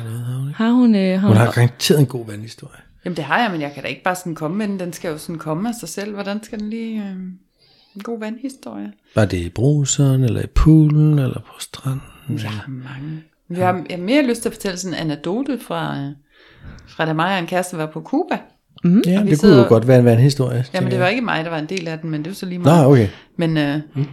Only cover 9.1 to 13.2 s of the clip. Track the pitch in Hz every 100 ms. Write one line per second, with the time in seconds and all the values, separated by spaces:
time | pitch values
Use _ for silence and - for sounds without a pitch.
9.1 | 110 101 90 87 - 139 147 135 - 135
10.1 | 131 127 104 - - 156 156 151 151 151
11.1 | 147 127 - - - - - 135 135 -
12.1 | - - 113 107 107 135 127 131 131 147
13.1 | 156